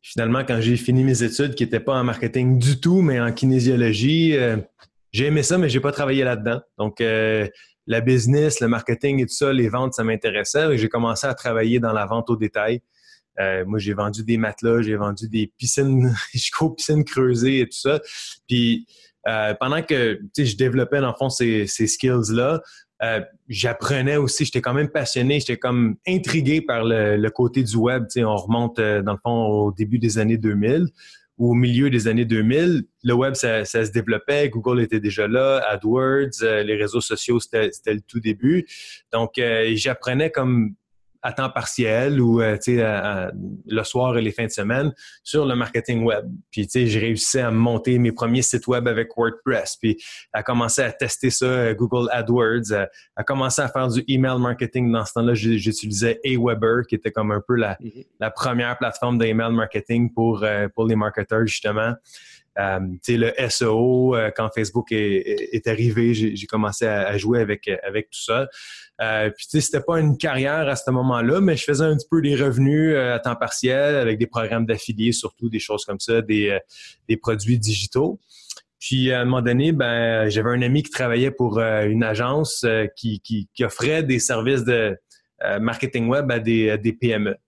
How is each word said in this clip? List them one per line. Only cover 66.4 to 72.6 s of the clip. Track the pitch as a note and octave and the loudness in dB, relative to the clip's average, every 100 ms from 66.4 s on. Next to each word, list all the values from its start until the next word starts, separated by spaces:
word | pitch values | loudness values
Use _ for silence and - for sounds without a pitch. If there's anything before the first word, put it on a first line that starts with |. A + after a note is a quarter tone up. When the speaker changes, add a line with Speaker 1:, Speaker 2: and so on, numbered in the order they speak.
| G#2 | -6
Speaker 1:
commencé | A2 G#2 G2+ A2+ | -2 -2 -2 -2
à, | G#2 G2 | 0 0
à | G#2 | -2
jouer | G#2+ A#2+ | 0 0
avec, | G#2 G2+ - F#2+ | 0 -2 -4 -6
avec | G2 G#2 A2 | -4 -6 -6
tout | - | -12
ça. | - A#2 C3+ - - - - - | -2 -2 -2 -10 -20 -20 -20 -6
Euh, | A2 A2 G#2+ | -2 0 -2
puis, | - - | -4 -4
tu | D#3 | -2
sais, | |
c'était | - D3 | 0 -2
pas | C3 E3 | -2 0
une | D3+ C3 | 2 0
carrière | D#3+ C3 C3+ D#3 D3 | -2 -2 -2 0 -2
à | C3 | -2
ce | - | -2
moment-là, | B2+ C3 B2 A#2 E3+ | 0 0 0 2 2
mais | G3 D3 | 2 2
je | |
faisais | - C#3+ | 0 2
un | D#3+ D3+ | 2 0
petit | - | 2
peu | E3 | 0
des | C#3+ C#3 | 2 2
revenus, | C#3 A#2+ | 2 2